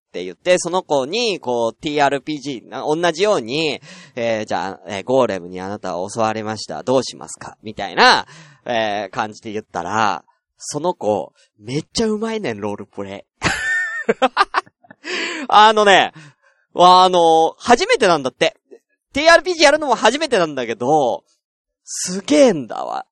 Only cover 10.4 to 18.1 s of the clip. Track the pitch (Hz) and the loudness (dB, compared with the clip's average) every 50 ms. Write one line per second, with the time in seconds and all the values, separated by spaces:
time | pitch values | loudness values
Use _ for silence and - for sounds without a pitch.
10.4 | _ _ _ _ - - - 147 151 180 180 - - 104 107 92 71 - _ _ | _ _ _ _ -16 -12 -10 -4 -4 -4 -6 -2 -2 -2 -2 -2 -4 -8 _ _
11.4 | _ _ _ 110 104 110 131 151 - _ _ - 226 220 214 208 220 226 220 220 | _ _ _ _ -12 -8 -8 -8 -8 _ _ -4 -2 -2 -2 -4 -4 -6 -6 -6
12.4 | 196 135 113 101 101 104 101 104 101 _ _ - 101 98 98 98 - _ _ _ | -6 -6 -6 -4 -6 -8 -8 -8 -14 _ _ -12 -12 -10 -12 -14 -16 _ _ _
13.4 | - - - - - - 622 - - 906 906 640 - - 466 - 262 254 - - | -6 -6 -6 -4 -4 -4 -4 -4 -4 -6 -8 -6 -4 -4 -2 0 -2 -2 0 -2
14.4 | 392 - - 320 - - _ _ _ _ - _ - 320 370 349 330 349 339 320 | -2 -2 -2 -8 -8 -8 _ _ _ _ -20 _ -12 -10 -8 -8 -8 -8 -8 -10
15.4 | 285 - - 208 214 220 220 214 214 202 190 165 123 92 - 156 156 147 _ _ | -4 4 6 8 8 8 6 6 6 6 6 6 4 2 -2 -12 -20 -20 _ _
16.4 | _ _ _ _ _ _ _ - 175 180 180 185 185 185 180 175 170 165 160 160 | _ _ _ _ _ _ _ 6 8 8 10 8 8 6 4 4 4 4 4 4
17.4 | 160 156 - _ - - 240 - 370 453 508 - 240 185 | 2 0 -2 _ 2 2 2 2 4 0 0 2 4 2